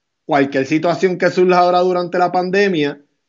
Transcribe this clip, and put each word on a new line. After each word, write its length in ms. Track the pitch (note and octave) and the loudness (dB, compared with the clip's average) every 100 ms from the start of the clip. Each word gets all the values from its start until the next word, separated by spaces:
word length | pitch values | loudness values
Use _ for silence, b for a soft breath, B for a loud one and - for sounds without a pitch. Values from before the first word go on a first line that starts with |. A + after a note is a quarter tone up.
| _ _ | _ _
cualquier 420 | - D3 C#3 C#3 C3 | -4 -2 0 -2 -2
situación 520 | D#3 F3 E3 F#3+ F3+ | -2 -2 0 -2 0
que 120 | F#3 | -2
surja 280 | F3+ F#3 F3+ | 2 2 4
ahora 220 | F3+ F3+ | 4 2
durante 380 | F#3 F3+ F3 F3+ | 0 -2 -4 -2
la 140 | F3+ | 0
pandemia, 680 | F3+ F3+ F#3+ G3+ E3+ D3 D3 _ _ | -2 -2 0 0 0 -2 -4 _ _